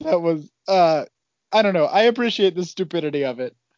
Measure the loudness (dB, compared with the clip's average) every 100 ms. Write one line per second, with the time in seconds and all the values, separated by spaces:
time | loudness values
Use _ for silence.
0 | -2 -2 0 -4 -6 _ -2 2 4 2
1 | -4 _ _ _ -2 0 2 2 2 4
2 | 2 2 -2 0 0 0 -8 -6 -6 -4
3 | -4 -4 -4 -6 -10 _ _